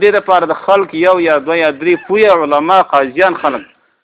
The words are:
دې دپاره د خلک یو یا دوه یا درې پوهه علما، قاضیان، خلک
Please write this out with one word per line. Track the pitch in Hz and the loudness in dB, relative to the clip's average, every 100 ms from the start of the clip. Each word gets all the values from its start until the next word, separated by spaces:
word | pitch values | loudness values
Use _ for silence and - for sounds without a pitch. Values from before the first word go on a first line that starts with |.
دې | 208 | 0
دپاره | 202 196 180 165 | 0 0 0 0
د | |
خلک | 160 - 202 185 | -4 0 0 0
یو | 156 180 185 | -2 0 2
یا | 165 147 | 0 -2
دوه | 135 170 | -2 -2
یا | 156 | -2
درې | 139 165 170 - | -2 -2 -2 -2
پوهه | 202 214 175 | 0 2 2
علما، | 147 147 160 190 | 2 0 2 2
قاضیان، | - 143 135 139 185 | 2 0 -2 0 -2
خلک | 170 151 123 95 _ _ _ | -2 -4 -6 -10 _ _ _